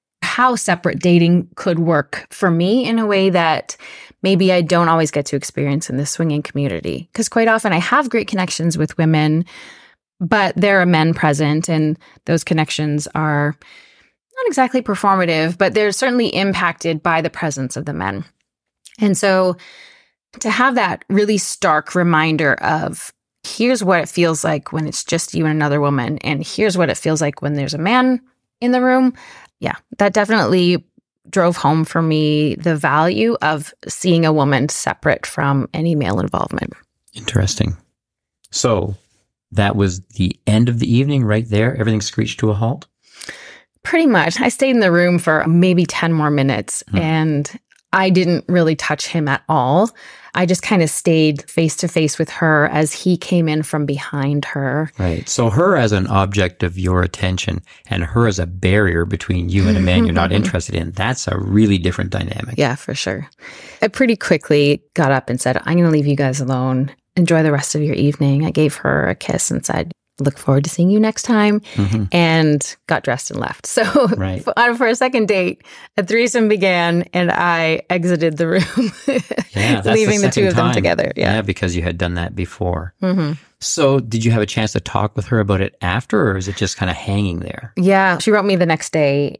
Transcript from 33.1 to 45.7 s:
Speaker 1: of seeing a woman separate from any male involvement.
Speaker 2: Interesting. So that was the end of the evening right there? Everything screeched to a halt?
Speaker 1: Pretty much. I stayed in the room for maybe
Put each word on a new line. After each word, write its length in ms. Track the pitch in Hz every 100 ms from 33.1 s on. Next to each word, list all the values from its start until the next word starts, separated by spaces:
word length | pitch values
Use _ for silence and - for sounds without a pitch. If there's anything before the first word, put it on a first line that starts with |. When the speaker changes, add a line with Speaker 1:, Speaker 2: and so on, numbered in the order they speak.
| 208 226 233
Speaker 1:
of 320 | 151 151 151 - -
seeing 380 | - 185 165 160
a 80 |
woman 340 | 156 139 131 147
separate 560 | - - - 156 -
from 420 | - - 143 139 -
any 220 | 156 170
male 260 | 156 95 95
involvement. 540 | 98 - - - - - _ _ _
Speaker 2:
Interesting. 600 | - - 104 98 - - - _ _ _ _ _ _ _
So 460 | - 123 101 98 98 _ _ _ _ _
that 240 | 101 101 -
was 240 | 98 92 - -
the 220 | 92 - -
end 220 | 110 120
of 100 | 117
the 140 | -
evening 300 | 120 139 139
right 240 | 110 107 113
there? 260 | 104 117 131
Everything 240 | 110 107
screeched 360 | 104 - 113 -
to 100 | 107
a 40 |
halt? 320 | 101 113 151 - _ _ - - - - - _ _
Speaker 1:
Pretty 240 | - 330 311
much. 340 | 190 160 214
I 80 | 247
stayed 220 | - 269
in 100 | 240
the 100 | 190
room 280 | 170 175 175
for 280 | 165 156 160
maybe 400 | 170 185